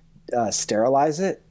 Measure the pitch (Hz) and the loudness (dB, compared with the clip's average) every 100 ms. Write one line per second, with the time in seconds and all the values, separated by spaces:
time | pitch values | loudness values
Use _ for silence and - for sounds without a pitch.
0 | _ - - 120 107 - - 107 120 139 | _ -20 -6 -2 -2 -2 -2 2 2 2
1 | 156 151 190 - _ | 2 0 -4 -4 _